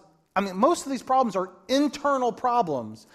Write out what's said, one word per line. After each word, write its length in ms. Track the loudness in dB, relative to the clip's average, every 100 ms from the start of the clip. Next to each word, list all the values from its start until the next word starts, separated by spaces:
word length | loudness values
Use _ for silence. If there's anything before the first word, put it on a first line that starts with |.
| _ _ _ -4
I 60 |
mean, 160 | -4 2
most 260 | 2 2
of 80 | -2
these 100 | -6
problems 320 | 0 2 2
are 140 | -2 -4 -8 -2
internal 640 | 0 0 -2 -2 0 0
problems, 760 | -2 0 2 0 -2 -6 -12 -20